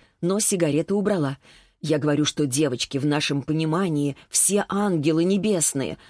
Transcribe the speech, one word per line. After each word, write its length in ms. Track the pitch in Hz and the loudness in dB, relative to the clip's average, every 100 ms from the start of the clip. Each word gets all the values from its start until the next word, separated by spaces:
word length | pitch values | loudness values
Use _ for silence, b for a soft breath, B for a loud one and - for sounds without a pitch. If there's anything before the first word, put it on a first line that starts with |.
| b b | b b
но 180 | 170 196 | -2 0
сигарету 580 | - 190 160 143 160 202 | 0 0 2 0 0 0
убрала. 400 | 202 196 143 139 b b b b | 0 0 -2 -4 b b b b
«Я 200 | 151 151 | -2 0
говорю, 260 | 147 147 147 | 2 0 0
что 220 | - 147 | 0 -2
девочки 500 | 127 151 123 - 139 | 0 0 -2 -4 -2
в 80 | 147 | 0
нашем 380 | 147 143 143 | 0 0 -2
понимании, 760 | 131 156 156 156 190 147 143 131 B | -2 -2 0 0 0 0 -2 -4 B
все 360 | - - 202 - | 0 2 2 0
ангелы 560 | 196 208 170 143 160 | 0 0 2 2 2
небесные, 760 | 170 202 196 185 - 139 113 - B | 2 2 2 0 0 -2 -6 -8 B